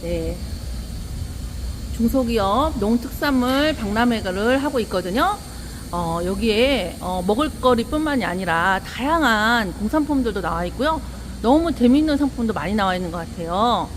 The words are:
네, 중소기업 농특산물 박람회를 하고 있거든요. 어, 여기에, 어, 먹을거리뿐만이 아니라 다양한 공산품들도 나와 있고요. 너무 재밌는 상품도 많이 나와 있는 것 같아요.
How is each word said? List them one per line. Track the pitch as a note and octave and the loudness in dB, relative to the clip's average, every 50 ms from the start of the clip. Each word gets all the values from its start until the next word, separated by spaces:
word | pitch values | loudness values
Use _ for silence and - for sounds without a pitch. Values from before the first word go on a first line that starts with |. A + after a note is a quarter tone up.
| - | -4
네, | E3+ F3 E3 D#3+ E3 E3+ - - - - - - - - - - - - - - - - - - - - - - - - - - - - - - - - | -2 -4 -2 -2 -4 -4 -6 -8 -8 -8 -8 -8 -8 -8 -8 -8 -8 -8 -8 -8 -8 -8 -8 -8 -8 -8 -8 -8 -8 -8 -8 -6 -6 -6 -8 -8 -8 -2
중소기업 | - A3+ A#3 A3+ C4+ C4 A#3 A#3 A3+ G3 F#3+ G3+ B3 D4 D#4+ D#4 B3 | 0 0 2 2 2 2 2 2 2 2 2 2 2 2 0 0 0
농특산물 | G3 G#3 A3+ B3 A#3 C4 - - E4 C#4+ C#4 B3+ B3 B3 C4 C4+ D4 D#4 D#4 | 2 2 2 2 0 -4 -6 -2 0 2 2 2 2 2 2 2 2 2 0
박람회를 | - A3+ G3 G3+ A3 A#3+ A#3+ A#3 A3 - G3 F#3 F#3+ G#3 A#3 C4 C4+ C4+ | -2 -2 -2 0 2 2 2 2 0 -2 -2 -2 0 2 2 2 2 2
하고 | D4 C#4 B3+ | 0 0 -2
있거든요. | G#3+ - - F#3 F3 F#3 F#3 B3 D#4+ F#4+ G#4 G4+ - - - - - - - - - - | -2 0 -2 -2 -2 0 0 2 2 2 0 -2 -8 -12 -12 -12 -12 -10 -10 -12 -10 -6
어, | - F3 F3 E3 E3 E3+ F3 | -4 -2 -2 -2 -2 -2 -2
여기에, | F3+ G3 F#3+ A3 A3+ G#3 G#3 A#3+ C4+ C#4+ A#3 F3+ E3+ E3+ - | -2 -2 0 2 2 4 4 4 4 4 2 0 -4 -6 -6
어, | - F3+ F#3 F#3 F3 | -6 -4 -4 -2 2
먹을거리뿐만이 | F#3 G#3 A3+ D4+ D4+ - - - B3+ B3 A#3 A3+ - - D4+ D#4 D#4 C#4+ C4 G3+ | 2 2 2 2 -2 -2 2 4 4 4 4 2 0 -2 -2 0 0 0 0 0
아니라 | E3+ F3 F#3 F#3+ F3 E3 E3 E3+ F#3+ F#3+ F#3+ F#3+ | 0 -2 -2 -2 0 0 2 2 2 0 0 -2
다양한 | - - - A#3+ C#4 D#4+ E4+ D#4 B3 A3+ G#3 G#3+ A3 A#3+ A#3 A3 F3+ - | -6 -8 -4 -2 0 2 2 4 4 4 4 2 2 2 2 0 -2 -4
공산품들도 | - G3+ G#3+ D4 D#4 D4 D4 D4 C4+ B3 A#3 G3 G3+ | -4 -4 0 0 0 0 2 0 0 0 0 -2 -2
나와 | F3 E3 E3+ E3 F3 | -2 -2 -2 -2 -4
있고요. | F3+ F3 - B3 D#4 D#4+ D#4+ - - - - - - - - | -4 -4 -2 0 0 0 -2 -4 -10 -12 -12 -12 -12 -10 -2
너무 | - A3 C4+ D#4+ E4+ E4+ C4 | 2 4 4 4 4 2 0
재밌는 | - A#3 A#3+ B3+ D4 D#4 D#4 D4 | 4 6 6 6 6 6 4 2
상품도 | C#4 C#4+ C4+ - - A#3 A3 G#3 | 2 2 0 0 -2 -2 -2 -2
많이 | E3+ D3 F3 G3+ | -2 -2 -2 0
나와 | A3 G3 F#3+ F#3 | 2 2 2 0
있는 | F3+ F#3 E3+ | 0 -2 -4
것 | E3 F3 | -4 -6
같아요. | E3 D#3+ - - E3+ E3 E3+ F#3+ A3 B3 A#3 F#3+ D#3+ - - | -6 -8 -8 -8 -6 -4 0 2 2 2 2 0 -2 -4 -8